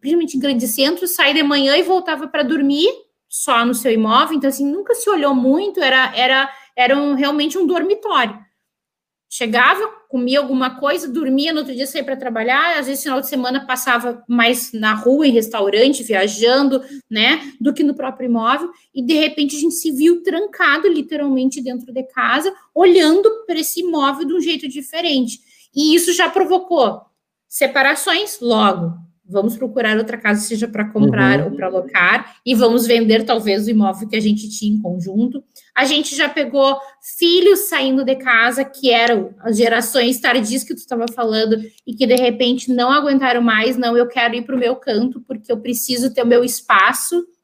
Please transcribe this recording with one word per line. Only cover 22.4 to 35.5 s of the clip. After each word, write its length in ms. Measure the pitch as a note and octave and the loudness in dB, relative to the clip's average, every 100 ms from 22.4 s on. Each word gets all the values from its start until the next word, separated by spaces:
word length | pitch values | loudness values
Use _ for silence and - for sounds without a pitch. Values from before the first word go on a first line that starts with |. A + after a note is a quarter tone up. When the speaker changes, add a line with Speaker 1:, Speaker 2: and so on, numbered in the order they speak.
| E4+ F#4+ _ | -2 -8 _
Speaker 1:
olhando 560 | - F#4 F4 D#4 E4+ G#4 A4 - | 2 6 6 6 4 4 0 -6
pra 140 | D#4+ | -6
esse 200 | D4+ - | -4 -4
imóvel 440 | F4+ D#4+ C#4 C#4 D4 | -4 0 0 -2 -4
de 80 | |
um 60 | F4 | -2
jeito 260 | D4+ D#4 D4 | -2 -4 -6
diferente. 680 | C4 C4+ D#4+ F4 C#4 B3 - _ _ _ | -12 -10 -6 -2 0 -2 -6 _ _ _
E 220 | C#4 D#4 | -2 4
isso 180 | E4 E4+ | 4 2
já 160 | F4 F4 | 2 2
provocou 720 | F#4+ E4 F#4 F#4 E4+ A3+ - _ _ _ _ _ | 2 2 2 2 2 2 0 _ _ _ _ _
separações, 880 | - C4+ C#4 C4+ D4+ - E4+ G#4 - | -2 0 2 2 2 0 -2 -2 -4
logo, 540 | A#3+ G#3+ G#3 F3+ E3 E3 - _ | 0 2 2 0 -4 -8 -16 _
vamos 320 | F#3 G3 G#3 - | _ -2 -2 -2
procurar 400 | B3+ - A3+ G#3+ | -6 -2 0 0
outra 200 | A3 A#3 | -2 -4
casa, 220 | G#3+ G#3 | 0 0
seja 260 | - A3 A3+ | -2 -4 -4
pra 180 | G#3+ G#3 | -4 -4
comprar 480 | A3 - B2 - C#3+ | 2 2 4 2 2
Speaker 2:
Uhum. 60 | D#3+ | 0
Speaker 1:
ou 40 | |
pra 140 | - F#3 | -4 -4
alocar, 640 | F#3 F3+ G3 F3+ A#3 - - | -4 -2 2 2 2 -2 -12
e 80 | A#3+ | -2
vamos 320 | A#3 A#3+ A#3+ | 2 4 4
vender, 400 | A#3 A#3 A3 A3 | 2 2 4 2
talvez, 420 | A3 A3+ G#3+ G3 G#3 | 2 -2 0 -2 2
o 40 | |
imóvel 380 | G#3+ G3 F#3 G#3+ | 2 2 -2 -6
que 80 | A3 | -2
a 40 | |
gente 280 | G#3+ G#3+ - | 0 0 -4
tinha 240 | - G#3 G#3+ | -6 -2 -2
em 60 | |
conjunto. 600 | F3 F3+ F3+ G3 A#3+ C4+ _ | -2 -6 -4 -2 -2 -4 _